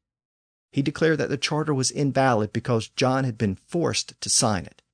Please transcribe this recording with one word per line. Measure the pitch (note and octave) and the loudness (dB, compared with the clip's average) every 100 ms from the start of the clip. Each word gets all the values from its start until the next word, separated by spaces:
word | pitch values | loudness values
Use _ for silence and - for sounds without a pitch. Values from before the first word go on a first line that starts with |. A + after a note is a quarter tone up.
| _ _ _ _ _ _ _ | _ _ _ _ _ _ _
He | D3 | -2
declared | D#3 - D#3+ D3+ | -2 0 2 2
that | B2 | -2
the | C#3+ | -2
charter | - D3+ D3+ | -2 -2 -2
was | C3 B2 | 0 -2
invalid | - C#3+ C3 C3+ A2 G#2 | 0 0 2 4 2 0
because | A#2 A#2+ A2+ - | -2 0 -2 -2
John | - C3 C3 | 0 0 2
had | C3 A2 | -2 -2
been | G#2 F#2 | -2 -2
forced | - F3 C3 G#2+ - - | -4 -2 0 -2 -6 -8
to | - | -2
sign | - A#2 F#2+ - | 2 2 0 -4
it. | _ _ | _ _